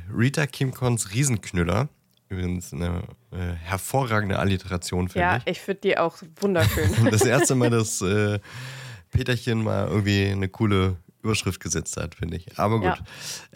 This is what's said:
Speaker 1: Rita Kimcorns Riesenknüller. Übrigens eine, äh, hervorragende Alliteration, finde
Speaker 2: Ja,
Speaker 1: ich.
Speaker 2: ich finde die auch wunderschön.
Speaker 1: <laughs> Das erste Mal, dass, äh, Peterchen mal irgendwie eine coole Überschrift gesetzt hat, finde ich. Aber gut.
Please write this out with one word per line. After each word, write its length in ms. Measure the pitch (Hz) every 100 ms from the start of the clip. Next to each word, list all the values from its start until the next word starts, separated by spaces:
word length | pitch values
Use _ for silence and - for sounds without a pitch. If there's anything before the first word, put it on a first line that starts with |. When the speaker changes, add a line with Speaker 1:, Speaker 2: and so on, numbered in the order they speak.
| 87 -
Speaker 1:
Rita 300 | 123 151 147
Kimcorns 640 | - 135 - 127 120 -
Riesenknüller. 800 | 107 143 113 - 90 85 98 143 _ _ _ -
Übrigens 440 | 92 90 90 90
eine, 280 | - 87 87 - - -
äh, 60 | 90 87 85
hervorragende 760 | 82 95 - 131 131 107 101 95
Alliteration, 720 | 90 95 92 90 - 90 90
finde 100 | - 175
Speaker 2:
Ja, 100 | 117
Speaker 1:
ich. 100 | -
Speaker 2:
ich 140 | 180
finde 200 | - 190
die 160 | 196 -
auch 180 | 165 - 160 -
wunderschön. 520 | 202 180 160 - - 110 113
Speaker 1:
<laughs> 40 |
Das 160 | 107 -
erste 300 | 117 - 131
Mal, 160 | 120
dass, 300 | 117 110 -
äh, 360 | 92 104 104 104 - 123 131 135 - - -
Peterchen 540 | - 127 123 - 113
mal 240 | 107 101 95
irgendwie 400 | 101 101 101 98
eine 180 | 98 95
coole 480 | - 110 98 95 90 - _
Überschrift 360 | 110 107 - 90
gesetzt 360 | - 80 - -
hat, 160 | 80
finde 240 | - 82 82
ich. 220 | - -
Aber 220 | 101 113
gut. 200 | 180 180 - - - - -